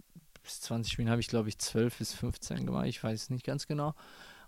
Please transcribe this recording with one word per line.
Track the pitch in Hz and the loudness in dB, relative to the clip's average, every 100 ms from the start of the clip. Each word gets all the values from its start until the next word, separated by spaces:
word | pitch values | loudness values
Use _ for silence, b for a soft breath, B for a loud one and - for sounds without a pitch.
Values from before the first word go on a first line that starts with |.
| - - - - | -16 -20 -20 -20
bis | - - | -14 -10
zwanzig | - 117 110 | -4 -2 0
Spielen | - 117 | 2 4
hab | 117 | 4
ich, | 117 | 4
glaub | 117 107 | 2 2
ich, | - | 0
zwölf | - 110 120 - | 0 4 4 2
bis | 113 | -4
fünfzehn | - 120 - - 120 123 | -4 -4 -4 -4 -2 0
gemacht. | 127 131 | 2 0
Ich | 123 | 0
weiß | 117 110 | -2 -2
es | - | -2
nicht | 127 - | -4 -2
ganz | 139 - | -4 -2
genau. | 147 147 - B B B B | -2 -2 -4 B B B B